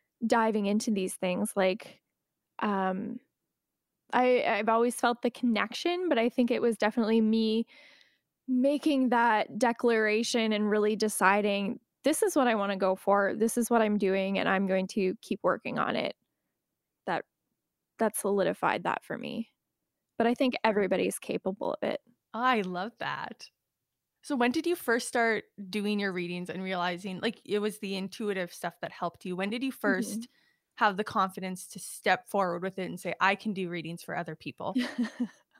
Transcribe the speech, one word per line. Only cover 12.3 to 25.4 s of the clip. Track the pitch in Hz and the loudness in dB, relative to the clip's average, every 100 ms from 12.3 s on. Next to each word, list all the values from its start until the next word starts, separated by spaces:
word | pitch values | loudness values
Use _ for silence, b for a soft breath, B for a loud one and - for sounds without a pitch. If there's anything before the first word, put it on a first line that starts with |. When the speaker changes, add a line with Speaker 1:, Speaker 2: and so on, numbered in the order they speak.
| 311 | 2
Speaker 1:
what | 247 | 2
I | 220 | 2
wanna | 196 190 | 0 0
go | 190 185 | 0 2
for. | - 202 196 214 | 4 4 4 2
This | 226 - | 0 0
is | 226 | 2
what | 233 | 4
I'm | 220 208 | 4 2
doing, | 190 190 190 196 | 2 2 0 0
and | 185 | 2
I'm | 190 196 | 2 2
going | 190 185 | 0 0
to | - 185 208 | 0 -2 -2
keep | - 196 | -6 -2
working | 180 220 - 160 | 0 0 -2 -4
on | - - | -2 -2
it." | - - _ _ _ _ _ _ _ _ - | -4 -8 _ _ _ _ _ _ _ _ -6
That, | 165 - _ _ _ _ _ _ - | -6 -6 _ _ _ _ _ _ -4
that | 220 - | -2 -2
solidified | 202 202 175 190 185 - | 0 0 0 0 0 0
that | 175 - | -2 -6
for | - - | -8 -10
me. | - - 226 _ _ _ _ _ _ - | -8 -8 -10 _ _ _ _ _ _ -2
But | 233 | 0
I | |
think | 247 262 - | 2 0 0
everybody's | 226 208 185 185 185 - | 0 2 0 0 -2 -4
capable | - - 190 196 - | -6 -6 -4 -4 -6
of | - 214 | -4 -4
it. | - - _ _ | -6 -10 _ _
Speaker 2:
I | 220 254 233 | -4 0 0
love | 185 180 208 - | -2 -6 -8 -8
that. | 151 143 - - - _ _ _ _ _ _ _ | -8 -8 -10 -14 -20 _ _ _ _ _ _ _
So | - 285 | -6 0
when | 240 | 2
did | 320 330 | 2 -2
you | 349 | -2
first | - 233 - | 0 -2 0
start | 247 226 214 | 0 2 0